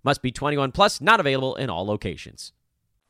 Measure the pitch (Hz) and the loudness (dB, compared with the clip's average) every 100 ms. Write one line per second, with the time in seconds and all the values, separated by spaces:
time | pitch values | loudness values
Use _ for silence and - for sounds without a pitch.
0 | 135 139 131 - 143 143 135 156 202 - | -2 0 -2 -4 -2 0 0 2 2 2
1 | 131 220 143 135 131 - 135 85 98 107 | 4 4 4 0 -2 -4 -4 -4 -2 -4
2 | 104 78 - - - _ _ _ _ _ | -4 -10 -14 -18 -20 _ _ _ _ _
3 | _ | _